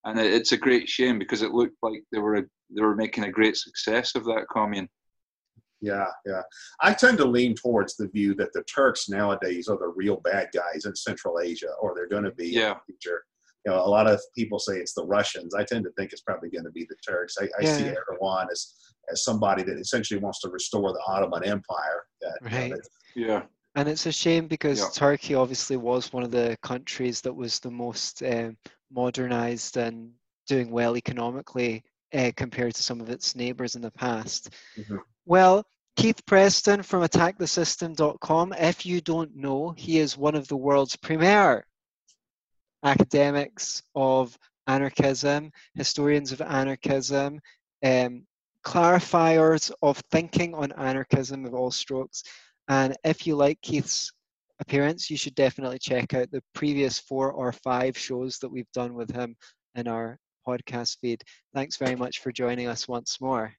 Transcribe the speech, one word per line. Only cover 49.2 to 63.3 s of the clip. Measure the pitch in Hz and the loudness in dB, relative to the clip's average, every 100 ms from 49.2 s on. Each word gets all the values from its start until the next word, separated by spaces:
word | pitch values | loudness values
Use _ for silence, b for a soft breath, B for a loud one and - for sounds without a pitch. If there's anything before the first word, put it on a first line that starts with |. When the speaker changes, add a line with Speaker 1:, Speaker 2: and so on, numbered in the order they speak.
| 165 160 160 156 - - | 6 8 6 4 0 2
Speaker 3:
of | 147 139 - | 2 2 0
thinking | 160 170 - 175 160 | 0 2 -2 -2 -2
on | 143 | -6
anarchism | - 135 135 139 139 127 135 127 | -4 -2 -2 2 0 0 -8 -6
of | |
all | 123 127 | -4 -2
strokes. | - - 131 135 - B B B B - | -4 -6 -6 -6 -12 B B B B 0
And | 135 135 - | 2 2 0
if | 160 160 165 | -2 0 0
you | 147 | 4
like | 143 160 | 2 2
Keith's | - 147 - - - _ _ _ _ _ | -2 -2 -2 -4 -6 _ _ _ _ _
appearance, | - 139 143 170 - | -2 2 2 0 -6
you | 151 | -6
should | 143 131 | -4 2
definitely | 131 - 131 127 | 2 2 -8 -8
check | - 127 - 131 | -2 -2 0 -2
out | 123 | -2
the | 135 _ | -6 _
previous | - 147 143 135 - | -4 -2 0 0 -2
four | - 131 135 | -6 -2 -2
or | 143 127 | -2 -6
five | 127 131 123 131 123 | -4 -4 0 0 -4
shows | - 123 131 - | -6 -6 -6 -8
that | 127 | -10
we've | 127 117 | -10 -8
done | 127 123 120 | -6 -6 -6
with | 117 | -8
him | 123 120 113 b b _ 123 | -6 -8 -10 b b _ -8
in | 117 | -6
our | 113 113 135 _ _ - | -6 -6 -12 _ _ -8
podcast | 123 - 120 117 - | -8 -6 -6 -6 -6
feed. | 123 117 - b _ | -6 -6 -10 b _
Thanks | 143 147 - | -8 -6 -4
very | 131 127 | -4 -4
much | 123 - | -6 -6
for | 131 | -10
joining | 120 123 123 123 | -4 -4 -2 -6
us | 117 - | -8 -8
once | 120 - - | -8 -8 -8
more. | 131 | -4